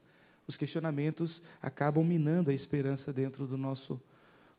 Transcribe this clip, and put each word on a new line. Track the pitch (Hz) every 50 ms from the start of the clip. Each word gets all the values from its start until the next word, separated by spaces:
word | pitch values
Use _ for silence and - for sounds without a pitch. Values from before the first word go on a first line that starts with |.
| _ _ _ _ - - _ _ _
os | - 143
questionamentos | - 151 139 - 165 156 165 147 143 147 156 156 - 170 160 165 - - - - -
acabam | - 135 - - 143 151 147 160 165
minando | 170 175 165 151 147 160 180 175 143
a | 139
esperança | 135 - - - 147 131 135 139 131 - - 139
dentro | 127 135 135 131 - 139
do | 131 135 135
nosso | 135 135 135 131 - - 139 131 - _ - - - - - - - - _